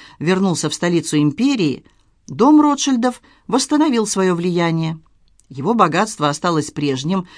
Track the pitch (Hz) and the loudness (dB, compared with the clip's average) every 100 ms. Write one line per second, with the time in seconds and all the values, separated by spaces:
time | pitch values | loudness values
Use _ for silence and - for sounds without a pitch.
0 | - - 151 190 196 160 160 - 175 170 | -20 -8 -2 0 0 0 -4 -4 0 0
1 | 156 151 147 143 262 262 156 - - _ | 0 0 0 0 -2 0 -2 -4 -12 _
2 | _ _ - 139 254 302 302 285 285 254 | _ _ -12 0 4 6 4 0 0 0
3 | 247 247 _ _ - 233 - 294 320 233 | 0 -4 _ _ -4 -2 0 0 2 0
4 | 214 196 185 175 180 175 170 165 160 160 | 0 0 0 0 0 0 0 0 -4 -8
5 | _ _ _ _ - 120 143 233 175 160 | _ _ _ _ -18 -8 -2 2 2 2
6 | 180 - 147 147 180 160 151 - 147 131 | -2 -2 -4 -2 -2 -2 -4 -4 -4 -4
7 | 147 190 180 | -2 -4 -6